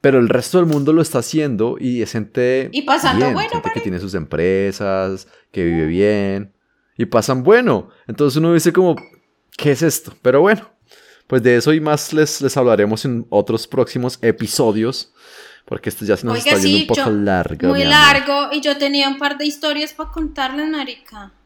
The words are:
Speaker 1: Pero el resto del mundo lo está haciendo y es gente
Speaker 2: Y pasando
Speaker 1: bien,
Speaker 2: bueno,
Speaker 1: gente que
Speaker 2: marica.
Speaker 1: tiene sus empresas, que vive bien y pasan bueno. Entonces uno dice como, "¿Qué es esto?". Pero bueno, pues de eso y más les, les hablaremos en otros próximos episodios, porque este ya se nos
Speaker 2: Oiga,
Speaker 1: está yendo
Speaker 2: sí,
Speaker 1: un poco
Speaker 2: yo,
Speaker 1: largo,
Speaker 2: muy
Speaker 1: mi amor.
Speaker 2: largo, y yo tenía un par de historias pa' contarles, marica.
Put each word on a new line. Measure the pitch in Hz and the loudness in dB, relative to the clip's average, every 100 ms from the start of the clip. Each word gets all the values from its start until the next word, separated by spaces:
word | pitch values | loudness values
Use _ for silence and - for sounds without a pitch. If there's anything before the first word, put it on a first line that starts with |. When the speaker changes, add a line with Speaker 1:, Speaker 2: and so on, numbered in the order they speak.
Speaker 1:
Pero | 139 135 | 4 4
el | 120 | 4
resto | 123 - 185 | 2 2 2
del | 170 | 2
mundo | 147 139 | 2 2
lo | 160 | 2
está | 151 131 | 2 -2
haciendo | 113 156 147 107 113 - | -2 -4 -2 -2 -2 -2
y | 123 123 | -4 -4
es | 107 | -4
gente | 117 104 - 123 131 131 | -6 -6 -2 0 0 -2
Speaker 2:
Y | 277 | -6
pasando | 285 311 302 - - | -2 0 0 0 0
Speaker 1:
bien, | |
Speaker 2:
bueno, | 254 427 | 0 -4
Speaker 1:
gente | 466 | -6
que | 440 | -6
Speaker 2:
marica. | 453 | -6
Speaker 1:
tiene | 466 90 | -6 -6
sus | 95 | -6
empresas, | 92 73 78 87 95 98 95 101 95 95 95 - _ _ | -8 -6 -2 0 0 -2 -4 -4 -2 -2 -6 -12 _ _
que | - | -4
vive | 85 82 | 0 0
bien | 78 87 104 104 98 98 104 _ _ _ _ - | 0 2 2 2 -2 -4 -8 _ _ _ _ -6
y | |
pasan | 120 117 110 131 | -2 0 0 0
bueno. | 131 226 247 110 - _ - | 4 4 4 -2 -4 _ -16
Entonces | 110 143 135 | 0 0 2
uno | 165 | 2
dice | 170 170 | 4 2
como, | 165 185 147 - _ _ _ _ - | 2 2 0 -6 _ _ _ _ -4
"¿Qué | 147 | -2
es | 131 | 2
esto?". | 160 - - - | 0 -2 -10 -4
Pero | 123 131 | 2 4
bueno, | 185 202 - _ _ - _ _ _ | 4 2 -2 _ _ -20 _ _ _
pues | 131 | 2
de | 117 120 | 4 4
eso | 143 | 4
y | 156 | 2
más | 151 151 - | 2 -2 0
les, | 156 151 - | 0 0 0
les | 135 147 | -2 2
hablaremos | 123 104 104 107 | 2 4 2 0
en | 139 120 113 | -4 -6 -2
otros | 101 101 113 - | -2 0 -4 -2
próximos | 127 120 131 123 - | -2 -2 -2 -6 -2
episodios, | 117 - - - 120 107 113 135 - _ - - - - _ | -2 0 -4 0 0 2 -2 -4 -12 _ -20 -20 -20 -20 _
porque | - - | -10 -8
este | - - | -8 -2
ya | - | -2
se | |
nos | - - | 0 -2
Speaker 2:
Oiga, | - | 0
Speaker 1:
está | - | 2
yendo | - 302 | 2 0
Speaker 2:
sí, | |
Speaker 1:
un | 311 | 0
poco | 160 269 | 0 0
Speaker 2:
yo, | |
Speaker 1:
largo, | 104 101 92 87 78 90 | 0 0 0 -2 -2 0
Speaker 2:
muy | 90 | 0
Speaker 1:
mi | |
amor. | 285 | 4
Speaker 2:
largo, | 294 294 285 277 277 285 | 6 6 4 0 -2 -2
y | 302 | -4
yo | 294 285 | -2 -2
tenía | 277 277 277 | 0 0 0
un | 277 | -2
par | 285 277 | -4 -2
de | |
historias | 302 294 311 294 302 | -6 -4 -4 -4 -6
pa' | - 311 | -10 -12
contarles, | 339 311 294 269 277 311 | -8 -8 -6 -6 -4 -6
marica. | 311 262 233 _ 214 196 _ | -6 -8 -12 _ -20 -20 _